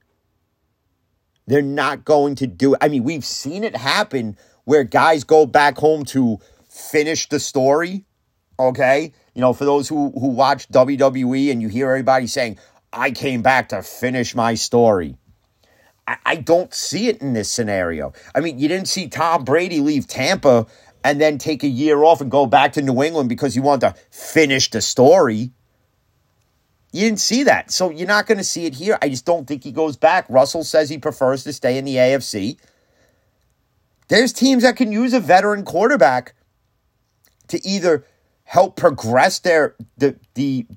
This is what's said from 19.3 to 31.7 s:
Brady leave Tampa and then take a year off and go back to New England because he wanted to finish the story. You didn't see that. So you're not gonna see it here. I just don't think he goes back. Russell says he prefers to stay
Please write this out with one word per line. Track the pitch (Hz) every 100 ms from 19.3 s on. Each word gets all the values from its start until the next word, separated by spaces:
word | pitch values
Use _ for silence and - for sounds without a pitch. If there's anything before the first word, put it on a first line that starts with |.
| 165
Brady | 127 165 180 170
leave | 143 147 -
Tampa | - 131 190 147 120 110 _ _ _
and | 135 143
then | 156 143
take | - 151
a | 143
year | 123 151 147
off | 156 156
and | 139
go | 135
back | 135 135 143
to | -
New | 135 127
England | 151 165 127
because | 120 143
he | 117
wanted | 135 139 110
to | - _
finish | - - 160 151 135 -
the | 110
story. | - - 127 190 143 107 123 - _ _ _ _ _ _ _ _ _ _ _ _ _
You | 165
didn't | 220 208
see | - 233
that. | 269 98 -
So | - 185
you're | 156 180
not | 208 208
gonna | 208
see | 185 - 165
it |
here. | 131 190 202
I | 147
just | 131
don't | - 170 131
think | 151
he | 151
goes | 127 160 139
back. | 156 180 -
Russell | 131 135 170
says | 151 156 151
he | 156
prefers | 156 135 127 135
to | 147
stay | 135 131